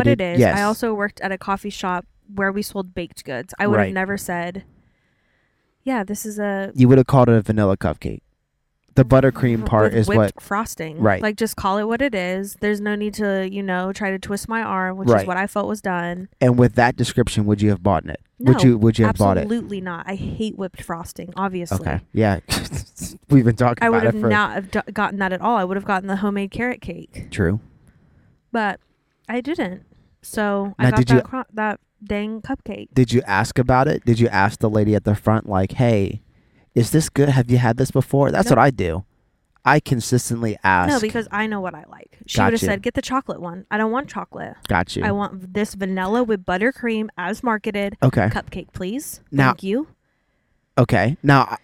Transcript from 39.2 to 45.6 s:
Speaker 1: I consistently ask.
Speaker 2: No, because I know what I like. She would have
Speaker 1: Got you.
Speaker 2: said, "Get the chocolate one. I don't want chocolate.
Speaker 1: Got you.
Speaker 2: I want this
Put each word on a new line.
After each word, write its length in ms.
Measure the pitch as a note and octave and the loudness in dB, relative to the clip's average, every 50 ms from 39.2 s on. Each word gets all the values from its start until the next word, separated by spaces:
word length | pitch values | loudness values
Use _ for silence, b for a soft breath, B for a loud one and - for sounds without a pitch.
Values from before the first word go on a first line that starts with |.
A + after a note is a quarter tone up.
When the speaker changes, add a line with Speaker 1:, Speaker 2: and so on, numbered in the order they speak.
| _ _ _ _ _ _ _ _ - | _ _ _ _ _ _ _ _ 2
Speaker 1:
I 140 | B2+ C#3+ D3+ | 2 2 2
consistently 800 | - - C#3 A#2 - - B2 B2 - - A#2+ A#2 A#2 A2 G#2 - - | 2 0 -2 -2 0 0 0 0 0 -2 -4 -4 -4 -4 -4 -2 2
ask. 260 | F#2+ F#2+ F2+ F2+ - | 2 4 4 4 2
Speaker 2:
No, 100 | C#4+ B3+ | 2 0
because 280 | G#3+ G#3+ G#3+ A#3 A3 - | 0 -2 -4 -6 -6 -6
I 160 | - G3+ G#3+ A3 | -6 -6 -4 -4
know 140 | G#3+ G3+ | -6 -6
what 120 | F#3 F3+ D#3+ | -8 -8 -10
I 100 | D3+ - - | -12 -16 -20
like. 300 | - - - - _ - - - | -20 -20 -20 -20 _ -20 -14 -6
She 120 | - A#3 | 0 2
would 40 | G3+ | 2
have 60 | G#3+ A3+ | 4 4
Speaker 1:
Got 80 | A3+ | 2
you. 60 | - - | 0 0
Speaker 2:
said, 140 | G3+ F#3+ G3 | -2 -2 -4
"Get 100 | A#3+ - | -4 -4
the 80 | C4+ | -4
chocolate 400 | - - B3+ C4+ - - F3+ - | -4 -4 -4 -4 -4 -6 -8 -10
one. 240 | F3 F3 E3+ F#3 F#3+ - | -10 -12 -12 -14 -10 -6
I 60 | G#3 G#3+ | -4 -2
don't 140 | A3 A3 | -2 -2
want 160 | A3+ B3+ C#4+ - | -2 -4 -6 -8
chocolate. 480 | - G3+ F3+ - - - - - - - - - | -10 -12 -12 -12 -12 -14 -14 -14 -14 -10 -6 -2
Speaker 1:
Got 280 | G#2 E2+ F2+ - - | -2 -2 -2 -2 -4
you. 80 | - - | -4 -4
Speaker 2:
I 80 | G#3+ | -2
want 420 | - - G3+ - - F#3+ F#3 F#3 F#3 | -2 -2 -4 -6 -8 -10 -14 -8 -4
this 180 | G#3 | -4